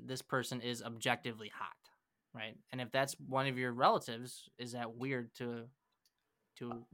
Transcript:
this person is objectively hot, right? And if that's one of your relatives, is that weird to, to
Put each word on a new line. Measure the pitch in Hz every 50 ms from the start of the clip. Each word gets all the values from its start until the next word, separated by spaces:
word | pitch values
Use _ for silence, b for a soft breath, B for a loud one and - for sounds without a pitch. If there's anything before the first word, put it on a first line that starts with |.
| 120
this | 123 131 127 -
person | - 143 127 117 - 131 123
is | 113 120 120 117 107
objectively | 117 117 110 - 131 120 117 - 123 113 110 107 101 -
hot, | - 101 - - - _ - _ _ _ _ _ _ _ _ -
right? | 117 110 110 117 - - _ 131
And | 131
if | 123 113
that's | - 135 135 135 - - - -
one | 131 131 135
of | 139 127 127
your | 127 123 120
relatives, | 120 139 190 226 170 - 131 117 113 123 131 - - - - _ -
is | 123 120 120
that | 120 120 113 117
weird | 120 127 139 139 123 120 113 -
to, | - 123 120 120 117 117 123 - _ _ _ _ _ _ _ _ _ _ _ _ _ _ _ _ -
to | 123 120 120 117 - -